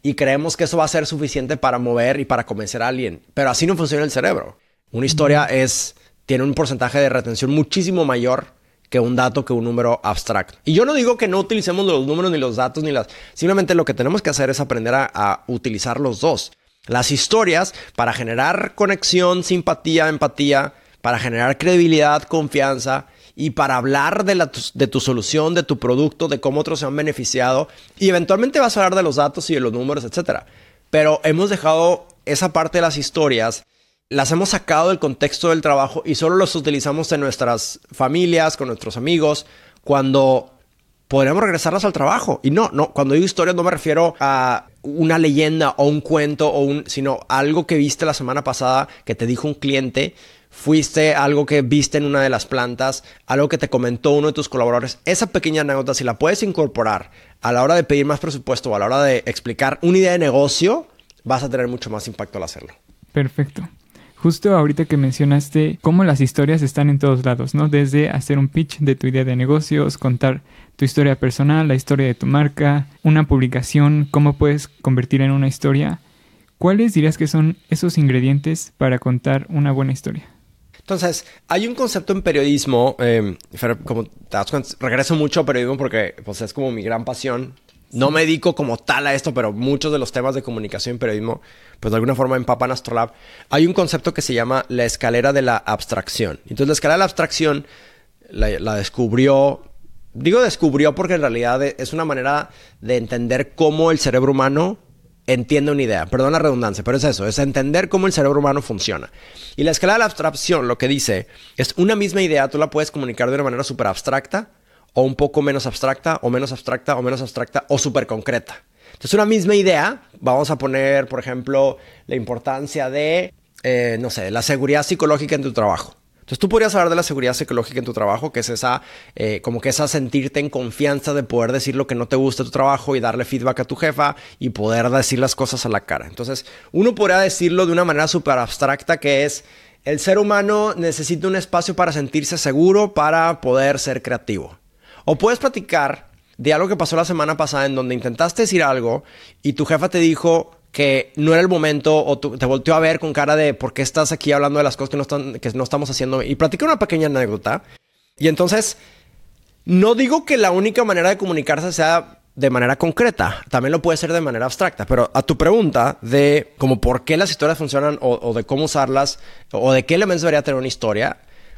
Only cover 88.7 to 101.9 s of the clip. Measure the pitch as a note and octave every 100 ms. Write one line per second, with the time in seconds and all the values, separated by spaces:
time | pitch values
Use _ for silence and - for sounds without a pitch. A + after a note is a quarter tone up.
88.7 | A#2 - C3+ C#3+ C#3 D#3+ B2+ A2 G#2 B2+
89.7 | C#3 D3+ D3 B2 B2+ C3 C3 B2+ A2+ G#2
90.7 | G2 B2 A#2+ A#2+ G#2+ A2+ A2+ - - -
91.7 | - A2 A2 A#2 B2+ C3 C3 A#2+ A#2+ B2
92.7 | B2+ - A#2 A2+ - - - - C#3+ E3
93.7 | F#3 E3 D#3+ - - - A#2+ A#2 C3 -
94.7 | B2 A#2+ - A#2+ A#2+ C3+ C#3 B2+ A2 -
95.7 | G#2+ - G2+ - - G2+ D2 - G#2+ C#3
96.7 | D3+ D3 E3+ F#3+ - E3 - D#3 C#3+ -
97.7 | - - _ _ _ - - G#2+ E2+ G#2
98.7 | G#2+ G2 - A#2+ A#2 C3+ C#3 C#3 C#3 -
99.7 | - - - - A2+ D3 A3+ A#3+ - D#3+
100.7 | C#3 D3+ D3 F3+ F3 C#3 A#2 A#2+ C3 C#3
101.7 | - B2+